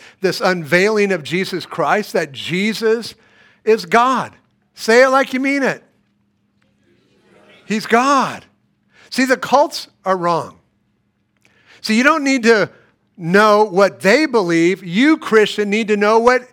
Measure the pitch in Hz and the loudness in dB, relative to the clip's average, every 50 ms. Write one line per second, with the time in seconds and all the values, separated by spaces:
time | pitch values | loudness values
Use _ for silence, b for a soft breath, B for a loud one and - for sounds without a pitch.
0 | B B B B - 185 165 - - 185 185 180 160 135 160 175 190 214 220 208 | B B B B -4 -4 -2 -2 -2 -2 -2 -2 -2 -2 0 0 2 0 0 0
1 | 202 196 190 170 147 117 151 185 190 - 196 170 - - - - 156 143 175 214 | -2 -2 -2 -4 -6 -6 -6 -6 -6 -6 -8 -10 -10 -10 -8 -4 -2 -2 -2 -2
2 | 202 - - 185 165 147 135 110 107 117 160 185 202 220 208 - 226 220 220 240 | -2 -4 -4 -6 -6 -6 -10 -14 -10 -6 -4 -4 -2 -4 -4 -2 -2 -2 -2 -2
3 | 214 - - b b b b b b b b b - 214 220 220 175 170 185 233 | -4 -10 -16 b b b b b b b b b -2 0 0 0 0 0 0 2
4 | 240 262 262 226 147 110 - _ _ _ _ _ _ _ _ - - - 226 240 | 2 2 0 -2 -4 -8 -12 _ _ _ _ _ _ _ _ -8 -2 2 4 4
5 | 262 269 262 269 269 - - 254 269 269 277 285 269 214 147 117 - _ _ _ | 4 4 4 2 0 -2 -4 -4 -4 -2 -2 -2 -2 -4 -4 -6 -12 _ _ _
6 | _ _ _ _ _ _ _ _ _ _ _ _ _ _ _ _ _ _ _ _ | _ _ _ _ _ _ _ _ _ _ _ _ _ _ _ _ _ _ _ _
7 | _ _ _ _ _ _ _ _ _ _ _ _ _ - 196 220 - - 220 233 | _ _ _ _ _ _ _ _ _ _ _ _ _ -8 -6 -6 -4 -2 0 0
8 | 254 277 285 269 226 156 117 92 - _ _ _ _ _ _ _ _ b b b | 2 2 0 0 0 -4 -6 -12 -18 _ _ _ _ _ _ _ _ b b b
9 | b b - - 262 254 262 262 - - 247 277 311 320 - - - - _ _ | b b -4 -2 -2 0 0 -2 0 0 2 2 2 0 -2 -10 -14 -16 _ _
10 | - 190 190 185 170 175 170 156 123 104 98 _ _ _ _ _ _ _ _ _ | -6 -4 -4 -2 -2 -2 -2 -2 -4 -8 -14 _ _ _ _ _ _ _ _ _
11 | _ _ _ _ _ _ _ _ b b b b b b b b - - 214 226 | _ _ _ _ _ _ _ _ b b b b b b b b -4 -2 0 2
12 | 254 285 320 320 277 277 269 262 214 226 233 208 180 131 b b b b b b | 2 2 2 2 0 -2 -2 0 2 2 2 2 2 -2 b b b b b b
13 | _ _ _ - 175 160 180 202 214 214 208 208 214 214 175 190 202 185 139 120 | _ _ _ -12 -4 0 2 4 4 4 4 4 2 2 2 2 2 2 0 0
14 | - 190 220 285 311 294 240 226 190 170 170 165 165 175 190 - 190 175 170 202 | 0 2 2 2 2 0 0 -2 0 0 0 2 2 0 0 -2 -6 -4 -2 0
15 | 262 302 320 - - - 220 220 208 - - - 208 202 202 220 226 202 214 202 | 2 2 2 0 -2 0 2 2 2 2 0 -4 -4 -2 -2 -2 -2 -2 -2 0
16 | 208 208 226 226 233 240 254 247 - - | 2 2 2 2 4 2 2 2 -2 -8